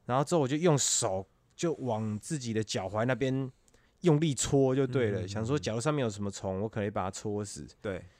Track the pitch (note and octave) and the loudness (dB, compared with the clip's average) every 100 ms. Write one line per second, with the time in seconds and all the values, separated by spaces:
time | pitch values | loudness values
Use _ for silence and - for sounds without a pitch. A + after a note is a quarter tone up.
0 | - B2+ D3+ F3 C3 D3+ F3 C#3+ - - | -2 0 2 2 2 4 4 4 4 2
1 | A2+ F#2+ G2 _ _ - E3+ D3 B2+ G#2+ | 2 -2 -4 _ _ -4 -2 -2 -2 -2
2 | A2 G#2 - D#3+ A#2+ A2 G#2+ A#2 F#2+ G#2+ | -2 -4 -6 -6 -2 -2 -2 -4 -2 0
3 | B2 A#2+ C3 C3 C3 - _ _ _ _ | 0 0 0 -2 -4 -10 _ _ _ _
4 | F3 D3 D#3+ B2+ - C#3+ C3 C3 C3 C3 | 4 4 4 0 2 4 4 4 2 2
5 | A2+ G2 F#2 G#2+ A2 D3 F3+ A2+ D3+ D3 | 0 0 -4 -4 -2 -2 -2 -2 0 0
6 | A#2 G#2 G2+ - G2 F#2+ A2 A2+ G#2 G#2 | 0 -2 -6 -4 -4 -4 -4 -2 -2 -2
7 | F#2 - G#2+ G#2 G2+ - C#2 - G#2+ F#2 | -4 -4 -4 -4 -4 -10 -14 -10 -8 -8
8 | - | -10